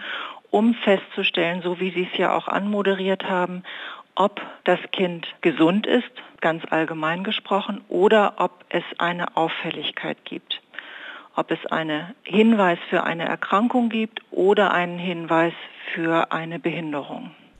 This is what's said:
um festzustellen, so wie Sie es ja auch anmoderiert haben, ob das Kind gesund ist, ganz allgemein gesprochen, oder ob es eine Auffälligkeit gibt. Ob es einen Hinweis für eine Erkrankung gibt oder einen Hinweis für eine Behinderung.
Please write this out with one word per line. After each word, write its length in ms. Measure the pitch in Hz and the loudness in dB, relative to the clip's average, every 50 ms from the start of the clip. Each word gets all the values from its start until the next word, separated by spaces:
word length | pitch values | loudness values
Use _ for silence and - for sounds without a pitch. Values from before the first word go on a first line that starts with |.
| - - - - - - - - - _ | -8 -10 -8 -8 -10 -10 -14 -16 -6 _
um 240 | - 208 220 240 226 | 2 4 4 4 4
festzustellen, 840 | - - 214 196 190 - - - 202 190 - - 185 170 165 180 185 | 4 4 4 4 4 2 -4 -6 -2 -2 0 0 0 0 0 -2 -2
so 160 | 170 180 175 175 | -4 -4 -2 -2
wie 140 | 185 190 | -2 -2
Sie 160 | 175 175 180 - | 0 -2 -4 -2
es 80 | - - | 0 0
ja 180 | 202 - - | 2 2 2
auch 120 | 160 - - | 0 0 -2
anmoderiert 720 | - 180 196 208 208 202 196 196 196 185 190 190 190 190 | -2 -2 0 0 0 0 2 0 0 0 0 0 0 0
haben, 400 | - 190 190 180 180 180 180 180 - - - - - - - - - _ _ | -2 -2 0 0 0 -2 -4 -8 -10 -12 -14 -14 -14 -14 -14 -16 -20 _ _
ob 240 | - 190 202 - - - - - - _ | 0 2 2 0 -4 -12 -14 -16 -2 _
das 160 | - 180 175 - - | 2 2 2 0 -4
Kind 380 | - - 190 175 175 165 - - - - | -2 0 0 0 -2 -6 -10 -12 -12 0
gesund 440 | - 170 131 135 160 160 185 214 - | 0 0 4 4 4 4 4 2 2
ist, 240 | - - 254 - - - - - - - _ | 2 2 2 0 -2 -10 -18 -20 -20 -10 _
ganz 240 | - 165 160 165 - - | -2 -2 -2 -2 -4 -2
allgemein 520 | 160 160 160 151 165 156 156 156 170 180 | 0 0 0 -2 -4 -4 -4 -2 -2 -2
gesprochen, 600 | 190 214 220 - - - 202 196 - - 202 - - - | -4 -4 -4 -6 -2 0 0 0 0 -2 -8 -10 -8 -4
oder 460 | - 180 185 214 220 214 202 - - - | 2 4 6 6 8 6 6 4 2 0
ob 260 | 180 - - - - _ | -2 -2 -2 -8 -10 _
es 160 | - 175 - - - - | -4 -4 -4 -4 -6 -4
eine 380 | 175 170 175 175 175 - - | -2 -2 -2 -4 -6 -4 0
Auffälligkeit 880 | 165 165 160 - - - 165 156 151 147 151 - - - 156 156 - _ | 0 0 0 -2 -4 -6 -6 -6 -6 -6 -6 -6 -6 -8 -8 -8 -8 _
gibt. 360 | - - - - _ - - - _ - - - - - - - - - - - - _ | -12 -12 -12 -10 _ -12 -12 -12 _ -18 -16 -16 -16 -16 -16 -16 -16 -16 -16 -18 -6 _
Ob 160 | 170 156 - | -6 -2 -2
es 120 | 165 - - | -4 -6 -4
einen 480 | - 151 160 160 156 151 151 175 180 247 - _ | -4 -4 -2 -2 -2 -4 -4 -6 -8 -14 -16 _
Hinweis 560 | - 170 208 220 226 226 202 190 180 170 170 - - | 0 4 6 6 6 6 6 6 4 2 0 -2 -2
für 160 | 190 170 - | 0 0 0
eine 220 | - 165 170 165 | 0 -4 -4 -4
Erkrankung 640 | - 165 - - - 196 196 233 240 - 254 240 226 | -4 -4 -4 -2 0 2 2 2 2 2 2 2 2
gibt 320 | 226 220 220 220 - - - _ | 0 0 -2 -2 -6 -12 -16 _
oder 400 | - - 180 196 208 208 202 175 | -2 2 4 4 6 6 4 4
einen 260 | - 175 175 175 175 175 | 2 2 0 -2 -4 -6
Hinweis 540 | 175 185 175 170 165 156 165 165 165 170 165 - - - - - - - - | -4 -4 -4 -4 -2 0 2 2 2 2 0 -6 -14 -18 -18 -16 -12 -8 -6
für 380 | 175 165 165 165 165 - - | -4 -2 0 2 2 0 0
eine 260 | - 165 165 165 170 151 | -2 -6 -6 -6 -8 -4
Behinderung. 720 | - 175 151 170 165 156 147 143 131 - - - - 180 - - - - _ | -4 -4 -4 -2 -4 -4 -6 -6 -6 -8 -10 -12 -12 -14 -18 -20 -20 -20 _